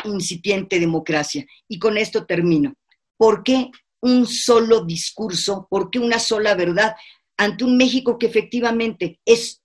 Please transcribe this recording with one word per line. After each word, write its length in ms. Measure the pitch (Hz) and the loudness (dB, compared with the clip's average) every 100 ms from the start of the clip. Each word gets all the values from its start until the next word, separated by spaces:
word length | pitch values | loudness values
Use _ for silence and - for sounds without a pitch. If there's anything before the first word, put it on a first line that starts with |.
incipiente 760 | 214 202 - 175 196 196 190 185 | -6 -6 -6 -6 -2 -2 -2 0
democracia. 680 | 170 160 160 156 147 147 131 _ - | 0 0 -2 -2 -2 -6 -12 _ -16
Y 100 | 180 | -4
con 180 | 214 214 | -2 0
esto 300 | 214 214 - | -2 -4 -4
termino. 480 | 175 170 160 143 - _ _ _ - | -2 0 2 0 -6 _ _ _ 2
¿Por 280 | 220 208 | 2 2
qué 260 | 208 262 247 - _ _ | 0 0 -2 -10 _ _
un 260 | 247 254 233 | 0 2 2
solo 580 | - - 233 226 226 | 0 2 2 4 2
discurso? 840 | 170 165 - - 220 175 - 196 - | 0 -6 -8 -8 -6 -4 -4 -6 -4
¿Por 180 | 190 180 | -4 -4
qué 100 | 247 | -2
una 180 | 240 226 | 0 0
sola 380 | - 220 214 180 | 0 0 0 2
verdad 400 | 175 170 220 220 - - _ - | 2 2 2 0 -14 -20 _ -2
ante 260 | 208 202 | -2 0
un 140 | 254 247 | 2 4
México 420 | 254 254 247 233 | 4 2 0 0
que 80 | 226 | 0
efectivamente 920 | 220 214 240 233 233 226 - 175 - | 0 -2 -2 -2 -2 -4 -4 -8 -2
es 380 | - 233 - - | 2 2 2 -12